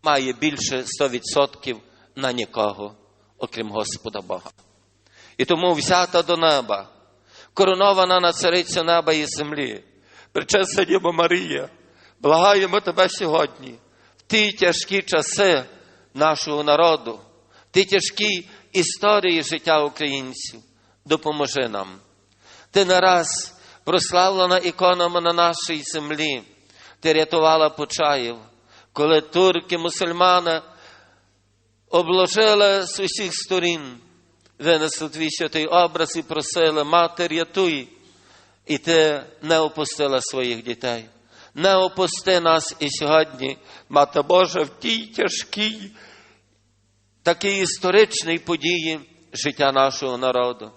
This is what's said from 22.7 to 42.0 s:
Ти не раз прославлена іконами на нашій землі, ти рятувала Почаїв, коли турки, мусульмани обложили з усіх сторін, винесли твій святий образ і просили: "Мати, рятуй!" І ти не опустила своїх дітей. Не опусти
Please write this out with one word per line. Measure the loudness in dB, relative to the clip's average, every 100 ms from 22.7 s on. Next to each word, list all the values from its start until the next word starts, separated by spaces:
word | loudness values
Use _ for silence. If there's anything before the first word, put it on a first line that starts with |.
Ти | 0 4
не | 4
раз | 6 4 0 -6 -8 -16 -20 -14
прославлена | -2 -2 0 2 2 2 2 2
іконами | 0 2 2 2 0 0
на | 0
нашій | 2 0 0 -6 -8
землі, | -6 -8 -8 -6 -4 -6 -10 _ _ _ -20 _
ти | 2
рятувала | 2 2 2 4 4 2
Почаїв, | 0 -8 -2 0 0 -4 -10 -18 _ _ -20 _
коли | -2 4 4
турки, | 2 2 4 2 -4 -6
мусульмани | -4 -4 -6 2 4 4 2 -4 -6 -20 -20 -20 _ _ _ _ _ _ _ _ _
обложили | 0 2 2 2 2 4 6 4 2 -4
з | -6
усіх | -6 -4 -6
сторін, | -8 -4 -2 -2 -4 -10 -16 _ _ _ _ _ _
винесли | 0 2 0 -4 -10
твій | -6 -6
святий | -4 -4 -4 0
образ | 2 2 0 -4 -4
і |
просили: | -6 -8 -4 0 2 2
"Мати, | 2 2 2 -2 -4
рятуй!" | -4 -4 -2 0 -2 -8 -20 _ _ _ _ _ _ -6
І | -4
ти | 2 4 4 0 -10 -14
не | 0 2
опустила | 2 -2 -8 -2 0 0
своїх | -2 -4 -4 -6
дітей. | -8 -8 -6 -8 -10 _ _ -20 -18
Не | -2 2 2
опусти | 0 0